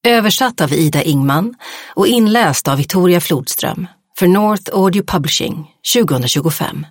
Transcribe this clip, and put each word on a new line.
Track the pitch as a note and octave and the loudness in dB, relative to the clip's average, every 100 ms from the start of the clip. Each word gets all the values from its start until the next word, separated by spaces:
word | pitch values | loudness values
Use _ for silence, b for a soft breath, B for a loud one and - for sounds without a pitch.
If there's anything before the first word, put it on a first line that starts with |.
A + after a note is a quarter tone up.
| A#3+ | 4
Översatt | A#3 G#3+ - B3+ - | 2 2 0 -2 0
av | D3 | 0
Ida | D3+ D#3 D3 | 2 2 2
Ingman | D#3+ C#3+ C#3 C#3+ A3 B3 B B B | 0 2 2 0 -2 -8 B B B
och | - G3+ | 0 2
inläst | A#3+ G#3+ A3+ F#3+ C3 - | 4 2 2 2 0 -2
av | C#3 | -2
Victoria | D3 F#3 F3+ F3 | 0 2 4 2
Flodström | - C3 A#2+ - - - F3+ _ _ - | 0 -4 -4 -6 -6 -6 -12 _ _ 0
för | F3+ | 2
North | G3 G#3+ G#3 - | 4 2 -2 -2
Audio | G3 F#3+ G3 | 0 2 0
Publishing | - F3 C#3+ - - E3+ D3 _ | -2 -4 -2 -4 -4 -8 -12 _
tjugohundratjugofem. | - B3 F3+ C3 B2 D3 D#3 - E3 C#3+ D3+ | -2 0 2 0 0 -2 -2 -4 -6 -8 -14